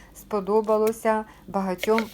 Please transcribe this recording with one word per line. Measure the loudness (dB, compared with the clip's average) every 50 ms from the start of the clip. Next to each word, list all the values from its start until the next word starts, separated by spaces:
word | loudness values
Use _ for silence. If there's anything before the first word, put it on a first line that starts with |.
| -18 -20 -20
сподобалося | -20 -10 -6 -4 -4 0 0 2 2 2 2 2 2 2 0 0 0 0 0 0 0 -2 -6 -12 -20 -12
багатьом | -6 -4 -2 -2 -2 -4 -2 0 2 2 2 0 -2